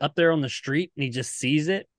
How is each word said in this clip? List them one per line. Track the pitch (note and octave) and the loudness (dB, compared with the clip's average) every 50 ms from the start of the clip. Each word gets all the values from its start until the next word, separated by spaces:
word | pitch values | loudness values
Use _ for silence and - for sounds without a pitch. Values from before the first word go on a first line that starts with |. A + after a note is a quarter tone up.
up | D3 D3 - | -4 -2 2
there | E3+ E3+ E3 | 4 4 4
on | E3 D#3 | 4 4
the | C#3 A#2+ | 0 -2
street | - - - C#3 C3+ D#3+ F#3 - _ | -4 -6 -6 -2 -2 -2 -2 -4 _
and | D3 C#3 | -6 -4
he | B2+ | -4
just | A#2 C3 C3 - - | -4 -4 -6 -6 -6
sees | - - B2+ D3 D3+ D3+ E3+ | -4 0 2 2 2 2 0
it, | F#3+ G3+ - - _ | -2 -2 -4 -10 _